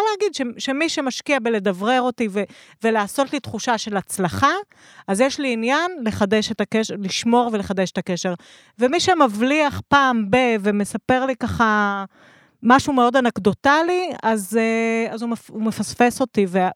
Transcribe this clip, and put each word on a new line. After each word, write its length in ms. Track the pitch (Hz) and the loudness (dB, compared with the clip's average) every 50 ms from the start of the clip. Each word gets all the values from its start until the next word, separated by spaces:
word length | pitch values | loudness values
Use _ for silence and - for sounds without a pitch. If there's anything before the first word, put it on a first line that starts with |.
| 415 440 | 2 0
להגיד 220 | 427 381 415 392 294 | 0 0 -2 -2 -2
ש-, 300 | - 262 240 - - - | -4 -6 -6 -6 -8 -6
שמי 240 | 269 269 285 320 320 | -4 -2 -2 -2 -2
שמשקיע 500 | - 320 277 262 220 - - - 285 262 | -2 -4 -4 -4 -6 -6 -2 -2 -2 0
בלדברר 640 | 220 233 233 208 185 208 185 175 196 226 254 254 | 0 0 0 0 0 -2 -2 0 0 0 2 2
אותי 260 | 247 254 240 - 240 208 | 2 0 -2 -2 -4 -4
ו-, 120 | 185 208 196 - - - - - - _ - | -2 -4 -6 -6 -10 -18 -20 -20 -10 _ -2
ולעשות 500 | 226 220 214 202 190 - - 269 269 - | 0 2 0 0 0 -2 -2 -2 -2 -2
לי 60 | 277 | -6
תחושה 380 | - - - 214 - 254 233 214 | -6 -8 -10 -6 -2 -2 -2 -2
של 200 | - 226 208 190 | -2 -4 -4 -4
הצלחה, 540 | - - - - 190 165 - 98 277 285 330 392 415 - _ _ - - - - - - | -4 -4 -4 -2 -2 -2 0 2 2 2 2 0 -4 -10 _ _ -20 -20 -20 -14 -6 -4
אז 140 | 196 196 | 0 2
יש 180 | 254 277 269 - | 2 0 0 -2
לי 140 | 285 262 233 | -2 -2 -2
עניין 380 | 226 226 240 269 302 339 359 370 311 240 | -2 0 0 0 0 0 -2 -4 -4 -4
לחדש 460 | 220 196 - 214 196 214 214 214 - | -4 -2 0 0 2 2 0 0 -2
את 100 | 226 - | -4 -4
הקשר, 340 | 208 - - 220 220 - - 208 | -4 -2 0 -2 -2 -2 -6 -6
לשמור 500 | 196 185 - - - 233 233 240 240 240 220 | -6 -6 -6 -2 0 2 4 4 2 2 -2
ולחדש 380 | 208 190 - 196 185 190 175 | -4 -4 -4 -2 -2 -2 -2
את 60 | - 196 | -4 -6
הקשר. 360 | 170 - 180 165 - 185 175 - - - - - _ _ _ - | -4 -4 -4 -4 -4 -6 -6 -6 -10 -18 -20 -20 _ _ _ -2
ומי 200 | 233 254 302 349 | 0 0 2 2
שמבליח 840 | - 381 359 330 285 240 202 208 240 254 285 311 302 285 202 196 - - | 2 2 4 4 4 2 2 0 0 2 2 2 2 0 -2 -4 0 2
פעם 380 | 285 285 277 262 247 226 214 190 | 4 4 4 4 2 0 0 2
ב-, 60 | 214 254 262 240 226 214 | 2 2 4 2 2 0
ומספר 640 | 190 214 202 208 202 - - 214 - - 254 254 262 | 0 0 0 0 -2 -4 -6 -6 -2 0 0 2 0
לי 100 | 262 262 | -2 -2
ככה... 720 | - 254 220 92 160 233 220 214 208 208 202 202 196 196 - _ _ - - - _ _ _ _ _ - | -4 -4 -4 0 0 2 2 2 2 0 0 -2 -4 -8 -10 _ _ -20 -20 -20 _ _ _ _ _ 4
משהו 300 | 226 254 269 - 302 277 | 4 4 4 4 2 2
מאוד 220 | 254 240 240 240 | 2 2 4 4
אנקדוטלי, 960 | 269 254 233 - 214 180 208 180 - - 277 285 311 330 339 359 359 370 339 - - - | 2 2 0 -2 0 0 0 0 2 2 4 4 4 2 2 0 0 -2 -4 -6 -4 -2
אז, 340 | 220 226 214 196 180 214 226 | -2 -2 -2 -2 -2 0 0
אה, 560 | 226 226 226 226 226 226 226 226 226 208 - | 0 2 0 0 0 0 0 -2 -2 -4 -4
אז 80 | 226 | -6
הוא 80 | 233 233 | -6 -6
מפ-, 220 | 233 - - - | -6 -8 -8 -12
הוא 100 | - 220 | -8 -4
מפספס 600 | 220 226 202 - 208 - - - 247 247 233 - | -4 -2 -2 -4 -6 -6 0 2 2 2 2 0
אותי, 240 | 269 - - 220 202 180 | -4 -2 0 0 0 0
וה-, 200 | 175 190 185 185 170 | 2 0 0 0 -2